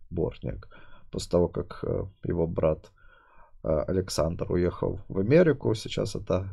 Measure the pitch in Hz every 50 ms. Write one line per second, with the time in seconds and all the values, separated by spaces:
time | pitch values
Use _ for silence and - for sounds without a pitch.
0 | - - 80 82 80 - - - - 62 - - - - - - - - - -
1 | - - - 92 - - - 87 87 82 - - - - - - - - - -
2 | - 92 - _ - - 87 85 82 82 85 - - 80 78 - - - - _
3 | - - - - - - - - - - - - - - 78 73 - - 90 95
4 | 92 - - - 76 82 87 - - - 90 90 87 85 - - - 90 90 95
5 | - - - 95 98 107 143 170 180 160 139 135 - 117 110 107 - - - 107
6 | 107 107 - - 101 - 95 92 95 98